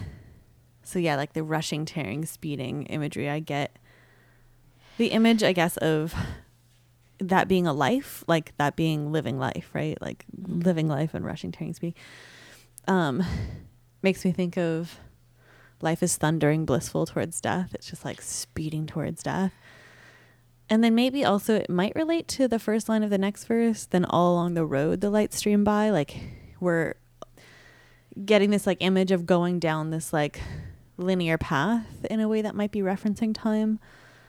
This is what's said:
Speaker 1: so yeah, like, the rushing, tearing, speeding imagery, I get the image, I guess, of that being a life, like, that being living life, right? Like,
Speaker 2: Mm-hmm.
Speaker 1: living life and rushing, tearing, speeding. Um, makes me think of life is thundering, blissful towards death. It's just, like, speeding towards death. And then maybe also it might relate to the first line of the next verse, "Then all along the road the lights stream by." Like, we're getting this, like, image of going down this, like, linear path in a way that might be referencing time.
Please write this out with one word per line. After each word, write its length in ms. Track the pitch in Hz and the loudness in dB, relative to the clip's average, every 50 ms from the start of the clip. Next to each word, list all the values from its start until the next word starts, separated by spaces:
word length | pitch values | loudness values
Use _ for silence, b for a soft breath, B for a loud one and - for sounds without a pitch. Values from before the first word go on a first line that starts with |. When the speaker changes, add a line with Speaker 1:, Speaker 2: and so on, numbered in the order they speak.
| B B B B B B B B B B B B _ _ _ _ | B B B B B B B B B B B B _ _ _ _
Speaker 1:
so 160 | _ - - 185 | _ -8 -4 -2
yeah, 160 | 170 160 147 | 0 0 0
like, 160 | 135 147 - | -2 -4 -4
the 100 | - 160 160 | -4 -6 -4
rushing, 400 | 156 160 156 156 - 165 147 156 | -2 -2 -2 -2 -2 -4 -4 -6
tearing, 400 | 151 - 160 139 95 110 147 160 | -6 -6 -6 -6 -6 -6 -6 -6
speeding 600 | - - - - 156 143 131 131 123 - 147 139 | -8 -10 -10 -8 -8 -6 -6 -6 -6 -6 -8 -8
imagery, 420 | - - 156 147 147 - - 127 147 | -6 -6 -6 -6 -4 -6 -6 -6 -4
I 80 | 143 156 | -4 -6
get 360 | 156 - 147 143 143 - - - b b b b b b b b b b b b b b b b _ _ _ _ _ - - - | -6 -4 -4 -4 -4 -6 -8 -16 b b b b b b b b b b b b b b b b _ _ _ _ _ -18 -2 -2
the 100 | 233 - | 0 2
image, 340 | - 220 226 233 233 214 214 | 4 4 6 6 6 6 4
I 80 | - | 2
guess, 240 | 185 175 160 175 - | 4 4 2 0 0
of 360 | - - 160 156 156 156 165 - B B B B B B B B _ _ _ _ _ _ _ _ _ _ _ _ - | 0 0 2 2 2 0 -2 -4 B B B B B B B B _ _ _ _ _ _ _ _ _ _ _ _ -8
that 280 | 196 175 190 180 - - | -2 2 2 2 4 4
being 180 | 190 185 175 170 | 4 4 4 2
a 40 | |
life, 520 | 139 147 143 127 240 269 277 - - - - | 2 2 2 2 2 0 -2 -6 -14 -12 0
like, 260 | - 165 160 151 - - - | 2 2 2 2 -4 -4 0
that 160 | 147 143 - | 0 0 2
being 380 | - 165 160 156 151 147 147 | 2 0 0 0 0 -2 -2
living 260 | 151 156 - - 135 135 | -2 -2 -2 -2 -4 -2
life, 320 | 131 127 - - - - - | -2 -4 -4 -6 -10 -8 -6
right? 260 | 160 151 156 - - | -4 -4 -4 -4 -6
Like, 240 | - - - - - - - | -8 -10 -10 -12 -14 -18 -16
Speaker 2:
Mm-hmm. 240 | - 185 180 - 170 | -12 -10 -6 -4 0
Speaker 1:
living 280 | 170 185 175 160 156 156 | 2 2 2 2 0 0
life 260 | 147 135 156 160 - | 0 0 -2 -2 -4
and 100 | - 87 | -6 -6
rushing, 280 | - - 156 - 180 | -6 -8 -8 -10 -10
tearing, 220 | 170 - 165 160 170 | -10 -8 -10 -10 -8
speeding. 200 | - - 170 - B B B B B B B B B B B B B B B _ - - - | -8 -8 -8 -8 B B B B B B B B B B B B B B B _ -10 -2 0
Um, 340 | 190 185 170 143 123 147 185 B B B B B B B B B B _ _ _ _ _ | 2 2 2 2 0 0 -2 B B B B B B B B B B _ _ _ _ _
makes 220 | - 190 185 - - | 0 0 0 2 0
me 80 | 190 | -2
think 240 | 165 - 180 175 175 185 | 0 0 -2 -2 -2 -2
of 400 | 175 165 165 160 170 165 - - - - - _ _ _ b b b b b b b b b b | -2 0 0 -2 -4 -8 -12 -18 -20 -20 -20 _ _ _ b b b b b b b b b b
life 220 | - 160 165 - | -2 -2 0 2
is 140 | - 170 - | 0 0 0
thundering, 480 | - - 151 165 160 147 147 151 160 160 | 2 2 2 2 4 4 4 4 2 2
blissful 420 | 151 131 156 - - - 156 160 | 0 0 0 0 -2 -2 -2 -2
towards 340 | - - 160 117 165 - - | -2 -2 -4 -4 -4 -6 -4
death. 340 | - 113 104 175 185 - - | -2 -2 -2 -2 -2 -4 -8
It's 120 | - - - | -12 -12 -14
just, 160 | - - - | -16 -10 -10
like, 160 | 143 - - | -10 -10 -10
speeding 680 | - - - - - - _ - 156 156 156 156 156 | -10 -10 -10 -10 -10 -10 _ -8 -6 -6 -4 -6 -6
towards 360 | 151 - 165 143 - 165 - | -6 -6 -6 -6 -6 -6 -6
death. 300 | - 147 143 170 190 185 B B B B B B B B B B B B B B B B B B B B _ _ _ - | -6 -4 -2 -2 -2 -2 B B B B B B B B B B B B B B B B B B B B _ _ _ 0
And 120 | 220 220 | 2 4
then 120 | 233 233 226 | 6 6 4
maybe 280 | 233 247 262 254 285 269 | 4 4 2 2 2 2
also 320 | - 202 202 - - 220 | 2 2 2 2 2 2
it 120 | 202 - - | 2 2 0
might 260 | 175 180 180 214 - | 0 0 0 0 0
relate 340 | 302 320 311 330 330 - - | -2 0 0 0 -2 -2 -6
to 200 | - - 269 240 | 0 0 2 2
the 100 | 226 220 | 2 -2
first 300 | - - 214 226 - - | 0 0 -2 0 0 0
line 140 | 220 220 | 0 0
of 80 | 214 208 | 2 2
the 80 | 202 196 | 2 2
next 260 | 196 202 202 - - | 0 0 -2 -6 -4
verse, 400 | - 226 233 233 233 220 - - | -2 0 2 2 2 0 -2 -4
"Then 200 | - - 180 180 | 0 2 2 2
all 260 | - - 165 175 175 175 | 4 4 4 4 6 4
along 200 | 175 170 175 170 | 4 2 0 0
the 100 | 165 160 | 0 0
road 360 | 151 139 135 147 165 175 185 | 0 2 2 2 2 0 0
the 80 | 196 208 | 0 2
lights 260 | 202 214 208 - - | 2 2 2 0 -2
stream 280 | - - 208 208 208 202 | -2 2 4 4 4 4
by." 260 | 208 208 208 214 214 | 4 4 2 2 2
Like, 260 | 202 156 143 - - B B B B B B B B B | 2 2 0 -2 -6 B B B B B B B B B
we're 340 | 180 175 170 165 160 - - - _ _ _ _ - - _ B B B B B B B B B B B B B B B - - 196 | 0 0 2 2 0 -2 -4 -8 _ _ _ _ -20 -20 _ B B B B B B B B B B B B B B B -14 -12 2
getting 260 | 196 214 202 196 208 | 4 6 6 6 6
this, 160 | 208 202 - | 4 4 2
like, 120 | 202 180 - | 2 0 2
image 300 | - 185 190 185 190 180 | 2 4 4 4 4 4
of 160 | 190 175 170 | 2 0 4
going 320 | 160 185 170 175 175 180 175 | 4 4 4 4 2 0 0
down 320 | 170 160 156 156 156 160 | 0 0 0 0 -2 -2
this, 220 | 160 160 - - - | -4 -4 -4 -2 0
like, 260 | 156 147 147 - - B B B B B B B B B B _ | 0 0 0 -2 -8 B B B B B B B B B B _
linear 400 | - 180 185 190 180 170 165 160 | -4 0 0 2 2 2 2 0
path 680 | 160 - - 165 135 143 196 233 233 214 - - - - | 0 0 0 2 2 2 2 2 0 -2 -6 -10 -10 -6
in 140 | - 226 220 | -4 -2 0
a 80 | 220 214 | 0 0
way 120 | 220 220 | 0 0
that 120 | 214 214 - | -2 -2 -2
might 160 | - 208 208 | -2 -4 -2
be 100 | - 208 | -2 -2
referencing 540 | 196 185 202 190 - 214 202 - 226 220 220 | 0 0 -2 0 -2 -2 -2 0 -2 -2 -2
time. 460 | - - 220 214 214 220 214 220 214 B B B B B B B B B | -2 -2 0 0 2 2 0 0 -2 B B B B B B B B B